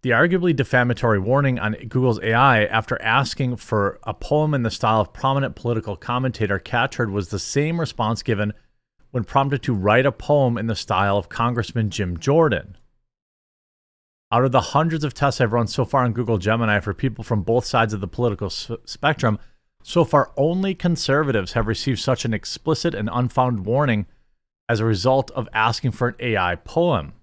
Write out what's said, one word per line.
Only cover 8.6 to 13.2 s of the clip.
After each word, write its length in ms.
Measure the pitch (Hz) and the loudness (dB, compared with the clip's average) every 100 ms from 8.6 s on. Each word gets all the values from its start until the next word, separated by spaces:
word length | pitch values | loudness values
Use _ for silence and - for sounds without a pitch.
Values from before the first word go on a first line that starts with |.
| _ _ _ _ _ | _ _ _ _ _
when 140 | 127 | -6
prompted 380 | 101 139 139 139 | 0 0 2 -2
to 100 | - | -2
write 320 | 107 98 117 135 | 0 4 4 2
a 60 | |
poem 440 | - - 147 131 113 | -2 0 2 4 0
in 120 | 113 | -2
the 80 | 101 | -4
style 420 | - 92 101 101 | -2 0 2 2
of 100 | - | -2
Congressman 640 | - 120 117 104 120 107 | -2 0 0 -2 -2 -2
Jim 280 | 92 92 85 | -2 -4 -2
Jordan. 580 | - 156 160 92 - - _ _ _ _ | 2 4 4 0 -4 -20 _ _ _ _